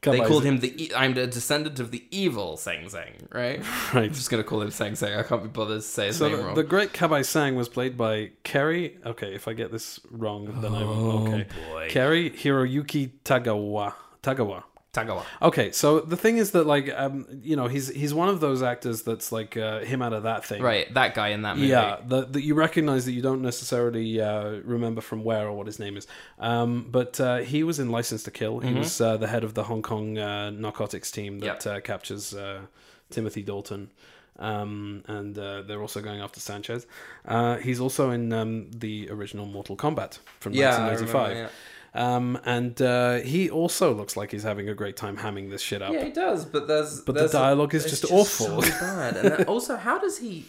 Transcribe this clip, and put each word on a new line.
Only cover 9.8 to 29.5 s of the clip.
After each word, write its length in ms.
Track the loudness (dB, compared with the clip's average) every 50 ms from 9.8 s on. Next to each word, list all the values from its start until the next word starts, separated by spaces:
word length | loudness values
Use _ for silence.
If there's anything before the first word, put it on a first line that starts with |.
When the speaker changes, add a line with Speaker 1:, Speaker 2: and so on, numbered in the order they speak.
| -8 -10 -12 -14 _ -16
Speaker 2:
wrong, 340 | -8 -6 -4 -4 -4 -6 -8 -8 -6 -4
then 140 | -2 -2 -2
I'm 80 | 0 0 0
Speaker 1:
Oh, 380 | 0 2 2 4 4 4 2
Speaker 2:
okay. 180 | 2 0 0 -2 -4 -8 -10 -10 -8
Speaker 1:
boy. 180 | -8 -6 -6 0
Speaker 2:
Kerry 400 | 2 4 4 6 4 4 4 0
Hiroyuki 800 | -4 0 2 4 4 4 4 2 0 -2 -2 0 0 -2 -2 -2 -6 -12 _
Tagawa. 720 | 2 2 4 4 2 0 0 0 -2 -2 -2 -4 -4 -6 -8 -20 -20 -20 _
Tagawa. 420 | -2 -2 0 2 0 -2 -2 -8 -12 -16 _ -20 _ _ -4
Speaker 1:
Tagawa. 300 | -4 -2 -2 -4 -6 -6 -8 -6 4
Speaker 2:
Okay, 300 | 4 4 6 4 0 2
so 300 | 2 2 4 6 6 6
the 140 | 4 2 -4
thing 220 | 4 4 4 6
is 140 | 6 2 4
that, 160 | 4 4 6
like, 200 | 6 4 2 2 0 -2
um, 300 | -2 -2 -2 -2 -4 -8 -10 -14 -12
you 140 | -4 -2 0
know, 100 | 0 0
he's, 220 | 0 0 -2 -4 -4
he's 240 | -4 -4 -2 0 2
one 160 | 2 2 2
of 100 | 2 2
those 200 | 2 2 2 2
actors 400 | 2 0 0 -2 -2 -4 -4 -2
that's, 300 | -2 -4 -4 -4 -4 -6
like, 260 | -4 -4 -6 -4 -4
uh, 220 | -4 -2 -2 -2 -4
him 240 | -4 -4 -2 -2 0
out 100 | 0 -2
of 80 | -2
that 240 | 0 -2 -2 -2 -4
thing. 160 | -6 -4 0
Speaker 1:
Right, 320 | 2 2 4 4 2 2 4
that 220 | 4 4 4 4
guy 140 | 0 0 0
in 120 | 0 0
that 140 | -2 -2 0
movie. 120 | 2 4 6
Speaker 2:
Yeah, 280 | 6 6 6 4 0 -4 -4 0
that, 220 | 0 0 0 0 -2
that 100 | -2 0
you 100 | 2 4
recognize 520 | 4 4 4 4 4 4 4 4 2 2
that 80 | 0 -2
you 100 | 0 0
don't 180 | 0 0 2
necessarily, 800 | 0 -2 -2 -4 -4 -2 0 2 2 2 2 0 -2 0 0 0
uh, 380 | 2 2 0 -2 -2 -4 -6 -6 -4
remember 380 | -2 -2 0 0 0 -2 -4
from 220 | -6 -6 -8 -4 -2
where 240 | 0 0 0 0
or 60 | -2 -4
what 120 | -6 -8
his 140 | -8 -8 -8
name 180 | -8 -8 -8
is. 80 | -10 -12 -14 -18 -20 -20 -20 -12
Um, 480 | -4 -2 0 2 2 2 2 0 -2 -4 0
but, 280 | 0 0 0 0 -2 0
uh, 180 | 2 2 2
he 260 | 0 -2 -2 0 0 0
was 160 | 0 0 -2
in 100 | -2 0
License 320 | 0 0 -2 -2 -4 -6 -8
to 60 | -10
Kill. 280 | -6 -4 -4 -4 -2 -2
He 100 | 0 0
Speaker 1:
Mm-hmm. 80 | 2
Speaker 2:
was, 240 | 2 0 0 2 2
uh, 160 | 4 4 4
the 80 | 2 0
head 160 | 0 0 -2 -2
of 120 | -2